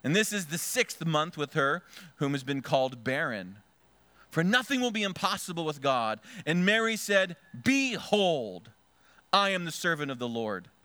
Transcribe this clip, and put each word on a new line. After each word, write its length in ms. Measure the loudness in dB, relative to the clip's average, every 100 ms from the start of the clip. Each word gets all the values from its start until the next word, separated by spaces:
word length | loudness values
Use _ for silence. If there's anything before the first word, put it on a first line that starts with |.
And 120 | 2 2
this 180 | 2
is 140 | -2 -4
the 100 | -6
sixth 480 | -2 -2 -2 -2 0
month 320 | 0 0 -4
with 160 | -4
her, 300 | 0 0 0 -8 -20 -20 -2
whom 160 | 0
has 120 | 0
been 200 | -2 -4
called 400 | 0 0 0 -4
barren. 580 | -4 -2 -2 -6 -8 -16 _ _ _ _ _ _ _
For 120 | 0
nothing 380 | 4 2 2 0
will 80 | 0
be 140 | 0
impossible 600 | -4 0 -2 -2 -6 -4
with 160 | -4 0
God. 400 | 0 2 0 -4 -10 -8
And 220 | 0 2 4
Mary 320 | 4 2 -2
said, 400 | 2 2 2 -6 _ -4
"Behold, 1080 | 2 2 2 -4 2 4 4 2 -2 -10 -16 _ _ _ _ _ _
I 200 | 2 4
am 140 | 0 -2
the 60 |
servant 380 | -2 -2 0 -4
of 80 | -4
the 100 | -4
Lord. 440 | -2 -4 -4 -8 _